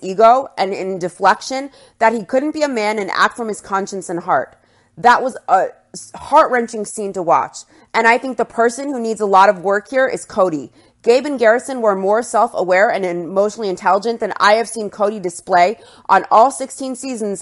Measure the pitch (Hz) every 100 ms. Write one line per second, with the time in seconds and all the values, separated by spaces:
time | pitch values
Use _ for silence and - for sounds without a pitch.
0 | 185 185 220 254 269 - 190 190 190 190
1 | 175 - 190 214 - 262 277 _ _ -
2 | 226 233 190 262 302 311 294 247 208 214
3 | 190 - 202 - 226 202 - 196 196 196
4 | 175 175 180 151 - _ _ _ _ -
5 | 220 240 254 - - 185 156 - _ -
6 | - - - 285 311 247 233 226 202 -
7 | 202 190 170 151 - - - _ _ -
8 | 226 247 262 240 226 - 233 247 277 262
9 | 226 220 208 185 196 190 175 202 202 262
10 | 262 180 - - 185 156 127 _ _ _
11 | - 247 285 277 226 240 247 262 220 190
12 | 190 214 233 226 240 - 180 180 220 185
13 | 185 175 165 190 208 208 214 185 196 196
14 | 208 233 208 - 196 214 226 233 208 -
15 | 208 214 180 - - 180 180 226 - -
16 | - 190 - 208 247 - 262 - 262 254
17 | 269 240 214 190